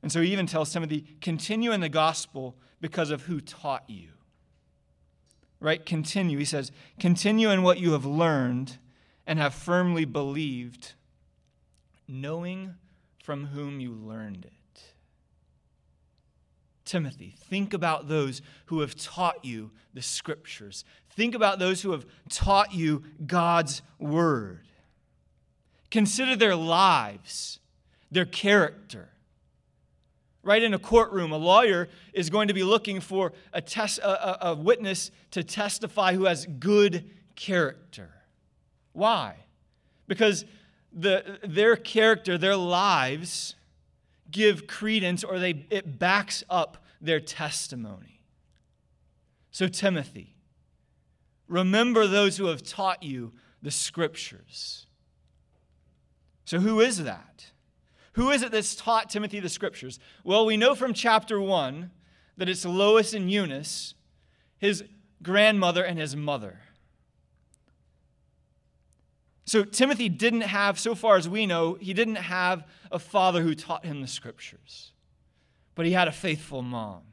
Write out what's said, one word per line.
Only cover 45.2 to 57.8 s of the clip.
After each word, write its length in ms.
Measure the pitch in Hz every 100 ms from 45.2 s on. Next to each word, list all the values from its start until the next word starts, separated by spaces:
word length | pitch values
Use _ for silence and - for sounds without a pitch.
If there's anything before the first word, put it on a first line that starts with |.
or 160 | - 185
they, 260 | 180 156 147
it 300 | 208 190 127
backs 460 | 175 202 202 - -
up 280 | 180 160 - _ _
their 180 | 151 160
testimony. 1040 | 156 - 151 - - 127 110 95 - _ _ _ _ _ _ _ _ _ _ _ _ _ _
So 160 | - 185
Timothy, 720 | 180 196 175 139 - - _ _ _ _ _ _ _ _ _ _ _ _
remember 580 | 175 185 202 240 226 214
those 300 | 196 202 190
who 100 | 190
have 160 | 151
taught 400 | - - 190 180
you 300 | 165 131 117 113 _ _
the 100 | 143
Scriptures. 1120 | 143 - - 165 160 - 98 87 - - - - _ _ _ _ _ _ _ _ _ _ _ _ _ _ _
So 160 | - 170
who 200 | 202 220
is 220 | 240 208
that? 440 | 143 92 - _ - _ _ _